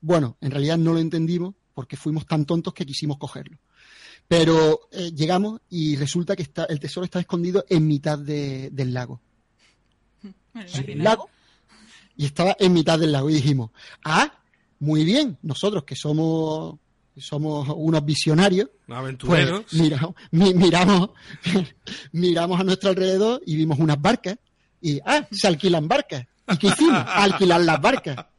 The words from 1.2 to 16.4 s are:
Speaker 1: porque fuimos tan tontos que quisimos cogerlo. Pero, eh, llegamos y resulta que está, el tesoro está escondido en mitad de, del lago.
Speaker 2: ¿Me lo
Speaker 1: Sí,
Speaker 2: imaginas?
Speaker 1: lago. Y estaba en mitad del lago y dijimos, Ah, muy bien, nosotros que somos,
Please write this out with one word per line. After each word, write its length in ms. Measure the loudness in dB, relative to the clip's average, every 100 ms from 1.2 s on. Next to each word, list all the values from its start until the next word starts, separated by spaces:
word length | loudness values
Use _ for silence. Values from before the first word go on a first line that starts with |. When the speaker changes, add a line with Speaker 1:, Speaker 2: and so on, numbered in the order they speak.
| -2 -2 -4 -10 _
Speaker 1:
porque 220 | -16 -14 -10
fuimos 300 | -6 -6 -2
tan 180 | -2
tontos 300 | 0 -2 -4
que 100 | -10 -10
quisimos 320 | -8 -8 -8
cogerlo. 400 | -10 -14 -18 -20 _ _ _ -20 -20 -20 _
Pero, 640 | 2 4 6 4 2 _
eh, 220 | -10 -10
llegamos 460 | -4 0 0 -2 -6 _
y 280 | -4 -2 -2
resulta 380 | -2 -4 -4
que 80 | -4
está, 220 | -6 -6
el 160 | -6 -6
tesoro 240 | -8 -8
está 160 | -8 -6
escondido 440 | -6 -4 0 -2 2
en 180 | 2 2
mitad 320 | 2 0 -4
de, 520 | -4 -6 -6 -8 -10
del 200 | -6 -4
lago. 260 | -4 -8 -14 _ _ _ _ _ _ _ _ _ _
Speaker 2:
¿Me 400 | -20 -20 _ -20
lo 60 | -12
Speaker 1:
Sí, 100 | -8
Speaker 2:
imaginas? 260 | -8 -2
Speaker 1:
lago. 260 | 0 0 -4 _ _ _ _ _ _ -20 _ _
Y 80 | -6
estaba 300 | 0 0 2
en 140 | 4
mitad 260 | 4 2 2
del 140 | 2
lago 160 | 0 0
y 60 |
dijimos, 360 | 0 2 0 -2 _ -20 -14
Ah, 280 | -2 0 0 _ _ _ _ _
muy 260 | -2 0
bien, 320 | 2 2 0 -4
nosotros 420 | -10 -4 -4 -4
que 100 | -8 -10
somos, 840 | -4 -2 0 -2